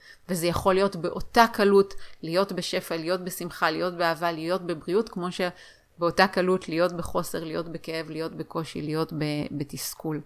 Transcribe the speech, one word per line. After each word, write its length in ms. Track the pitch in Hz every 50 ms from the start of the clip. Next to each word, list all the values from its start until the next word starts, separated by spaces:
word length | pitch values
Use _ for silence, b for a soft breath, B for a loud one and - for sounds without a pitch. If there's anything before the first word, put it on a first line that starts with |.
| B B B B - -
וזה 180 | 185 170 165
יכול 280 | 170 170 - - 196 185
להיות 220 | 185 196 196 190
באותה 480 | 170 160 175 - 190 - - - 233 233 226
קלות 420 | - - 202 202 202 196 196 196 - B B B B B
להיות 300 | - 160 165 180 196 196
בשפע, 440 | 190 180 175 - - 185 175 - 170
להיות 280 | 165 156 165 185 185 180
בשמחה, 460 | 180 170 - 175 175 - - 180 165
להיות 260 | 160 160 170 180 175
באהבה, 360 | 170 170 165 165 156 175 170
להיות 300 | 165 156 160 165 180 190
בבריאות, 460 | 180 170 175 151 - - 175 214 226 233
כמו 200 | - 185 175 180
שבאותה 920 | 175 - 185 180 175 - - - - _ _ _ _ - 170 170 165 - 190
קלות 420 | 190 - 190 180 180 185 185 - -
להיות 240 | 160 160 175 180
בחוסר, 520 | 175 170 170 - - 180 175 - - 165 165
להיות 240 | 160 156 165 165 170
בכאב, 420 | 160 165 - - 160 160 160 160
להיות 240 | 160 160 160 151 -
בקושי, 480 | 160 156 _ - 170 160 - - -
להיות 300 | 147 151 151 156 160 -
ב-, 340 | 165 151 151 151 147 147 147 -
בתסכול. 720 | - 143 147 - - 123 - - - - - 160 156 143 147